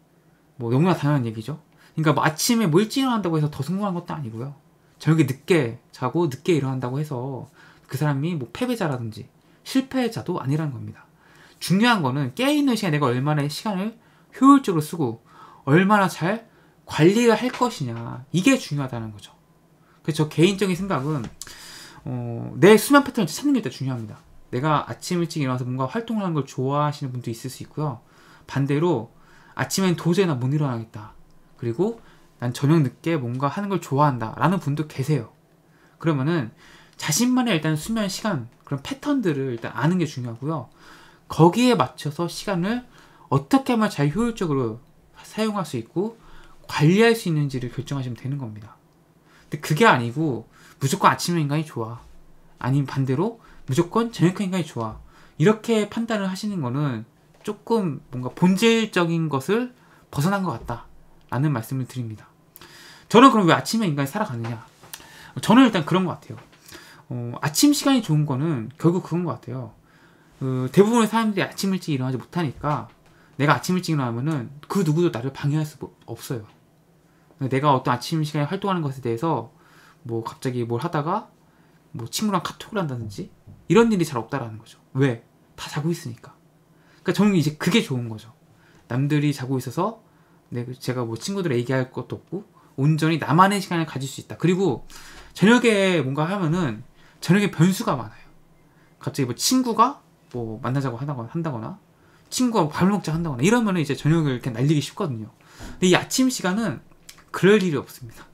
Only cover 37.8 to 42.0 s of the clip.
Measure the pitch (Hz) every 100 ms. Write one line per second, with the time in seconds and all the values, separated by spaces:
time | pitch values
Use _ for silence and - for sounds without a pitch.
37.8 | - 226 196 - 214 151 113 _ - 135
38.8 | - 277 294 285 190 139 135 117 - 117
39.8 | 147 185 151 131 120 113 139 160 110 -
40.8 | - - - - _ - 170 196 247 208
41.8 | 127 -